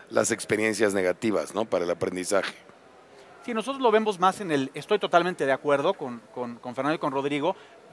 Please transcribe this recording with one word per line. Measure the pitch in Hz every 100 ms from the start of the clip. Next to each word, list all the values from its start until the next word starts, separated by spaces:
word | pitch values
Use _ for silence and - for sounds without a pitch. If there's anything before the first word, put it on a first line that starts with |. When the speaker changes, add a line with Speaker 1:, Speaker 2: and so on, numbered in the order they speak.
| -
Speaker 1:
las | 117 107
experiencias | 110 - 107 110 101 107
negativas, | 98 90 90 113 92 71
¿no? | 95 110
Para | 90
el | 87
aprendizaje. | 87 92 92 90 98 - - - - - - - - - -
Speaker 2:
Sí, | -
nosotros | 226 214 277
lo | 254
vemos | 214 220 185
más | 185 185
en | 196
el, | 147 135
estoy | - - 208
totalmente | 196 175 175 180 139
de |
acuerdo | 131 147 139 151
con, | 190 139 120 -
con, | - 123 120
con | 127
Fernando | 120 135 160
y |
con | 156
Rodrigo, | 135 139 143 156 190 - - -